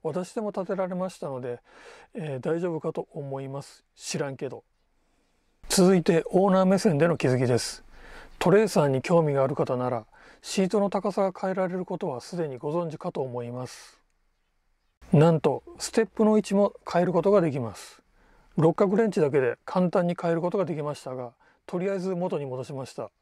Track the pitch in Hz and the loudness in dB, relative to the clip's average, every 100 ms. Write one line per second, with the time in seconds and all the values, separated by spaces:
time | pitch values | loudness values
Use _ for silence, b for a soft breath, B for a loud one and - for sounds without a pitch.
0 | 165 165 180 - 208 202 185 190 185 185 | -4 -6 -6 -6 -6 -6 -6 -4 -4 -4
1 | 185 - 160 131 127 120 B B B B | -6 -6 -8 -8 -8 -10 B B B B
2 | B - 156 131 135 165 175 156 165 160 | B -10 -8 -6 -2 -2 -2 -4 -6 -8
3 | - 160 139 135 135 139 - - _ _ | -10 -10 -8 -8 -8 -10 -12 -20 _ _
4 | - - 143 131 135 - _ _ _ _ | -8 -6 -6 -6 -8 -10 _ _ _ _
5 | _ _ _ _ _ _ - - 185 190 | _ _ _ _ _ _ -2 4 6 6
6 | 160 165 - 180 196 190 190 190 220 143 | 4 2 2 2 4 4 4 4 2 2
7 | 170 156 135 127 127 120 - - - B | 2 2 2 2 2 2 0 -12 -18 B
8 | B B B - 175 196 220 196 147 131 | B B B -2 4 6 4 2 2 0
9 | - 170 156 139 135 151 143 127 127 120 | 2 2 4 2 0 0 -2 -2 -2 -4
10 | - B B B - - 190 214 196 202 | -8 B B B -6 0 0 2 0 -2
11 | 202 190 190 185 190 190 185 185 180 180 | -4 0 -2 -2 -4 -2 -2 -4 -6 -6
12 | 180 127 - 175 156 123 151 170 170 147 | -6 -8 -8 -6 -6 -6 -4 -4 -4 -8
13 | 180 160 131 123 120 123 127 - - _ | -10 -6 -6 -6 -8 -8 -10 -14 -20 _
14 | _ _ _ _ _ _ _ _ _ _ | _ _ _ _ _ _ _ _ _ _
15 | - 151 165 160 156 131 - - - - | 2 6 6 4 0 -2 -8 -12 -2 0
16 | 220 - 214 214 208 196 202 - - 170 | 0 2 4 4 2 2 2 -2 -2 0
17 | 180 175 180 202 165 135 113 92 - - | 2 2 4 4 4 -2 -6 -10 -18 -20
18 | _ b b b b - 160 165 202 196 | _ b b b b 2 2 4 2 4
19 | 226 175 147 143 123 - - 185 180 190 | 2 2 2 4 2 -2 -4 0 2 2
20 | 175 175 175 165 175 202 175 156 147 143 | 0 -2 -2 -2 -2 -2 -2 -4 -6 -8
21 | - 127 123 _ b b - 180 190 196 | -10 -10 -12 _ b b -8 -4 -4 -4
22 | 185 180 180 160 139 127 127 135 127 - | -4 -4 -2 -4 -6 -8 -8 -10 -10 -10
23 | 110 _ | -12 _